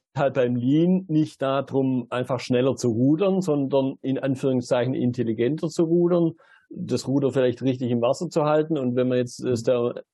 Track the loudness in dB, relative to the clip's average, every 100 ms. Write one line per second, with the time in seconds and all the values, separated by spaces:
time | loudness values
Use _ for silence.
0 | _ -2 0 2 0 0 2 4 4 2
1 | 0 0 0 -2 -2 -2 -2 -2 0 -2
2 | -4 -6 -4 -4 0 2 2 0 -2 2
3 | 2 4 2 0 0 -2 0 0 0 -4
4 | -4 -2 -2 -2 0 0 0 0 0 0
5 | -2 0 -4 0 0 0 -4 -2 2 2
6 | 4 2 0 -2 _ _ _ -12 -4 -4
7 | 0 0 0 2 0 0 -2 -2 -2 0
8 | 0 -2 -2 0 2 2 0 -2 0 0
9 | 0 0 -2 -4 -2 0 0 0 0 -4
10 | -16